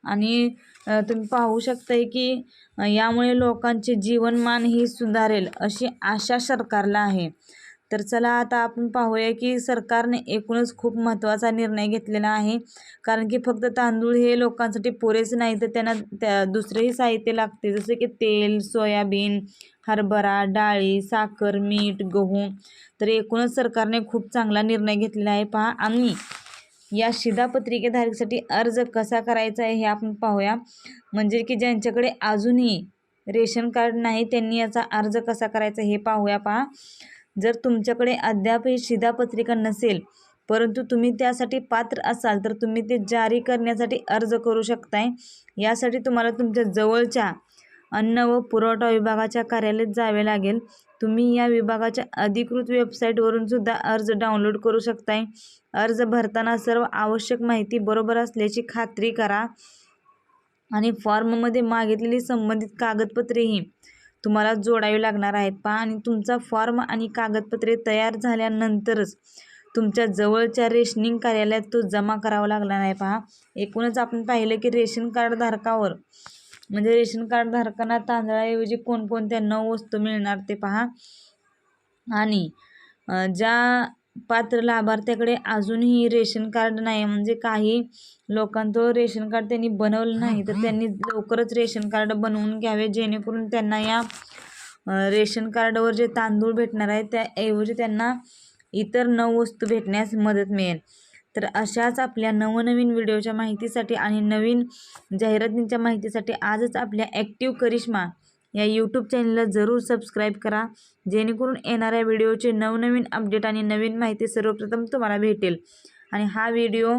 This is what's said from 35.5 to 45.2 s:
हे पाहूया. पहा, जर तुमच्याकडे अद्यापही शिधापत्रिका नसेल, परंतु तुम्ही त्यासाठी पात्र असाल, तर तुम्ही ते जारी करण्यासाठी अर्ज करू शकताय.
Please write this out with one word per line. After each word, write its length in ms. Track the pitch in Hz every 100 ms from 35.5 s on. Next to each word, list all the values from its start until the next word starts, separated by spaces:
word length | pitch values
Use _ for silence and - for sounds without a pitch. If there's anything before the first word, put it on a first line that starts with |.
| 220 214 214
हे 140 | 208 208
पाहूया. 400 | 214 214 202 202
पहा, 280 | 208 214 269 - - - - - _ -
जर 120 | 214
तुमच्याकडे 600 | 233 254 233 220 240 247
अद्यापही 640 | 247 - 214 202 233 247 254
शिधापत्रिका 760 | 247 226 233 240 240 220 233
नसेल, 460 | 233 220 208 233 185 - _ _ _ _
परंतु 340 | 220 233 220
तुम्ही 280 | 247 240 240
त्यासाठी 480 | 240 254 247 247 262
पात्र 420 | 254 226 233 -
असाल, 340 | - 233 240 202
तर 80 | 214
तुम्ही 300 | 214 226 226
ते 140 | 214 247 196
जारी 320 | 233 226 240
करण्यासाठी 560 | 240 247 233 226 233 - -
अर्ज 240 | 220 220
करू 280 | 226 233 226
शकताय. 460 | 214 233 - 208 233 247